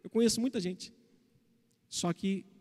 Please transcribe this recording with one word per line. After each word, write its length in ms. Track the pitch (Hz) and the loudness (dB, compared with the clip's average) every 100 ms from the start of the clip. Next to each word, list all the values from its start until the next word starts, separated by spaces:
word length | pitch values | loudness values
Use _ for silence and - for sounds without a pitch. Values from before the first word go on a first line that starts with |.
Eu 60 | - | -4
conheço 320 | 226 233 226 | 2 4 4
muita 180 | 247 233 | 0 -2
gente. 340 | 175 180 - - _ _ _ _ _ _ _ _ _ | -4 -6 -12 -20 _ _ _ _ _ _ _ _ _
Só 220 | - 175 | -4 -2
que 340 | 170 190 190 - - | 0 -2 -2 -6 -20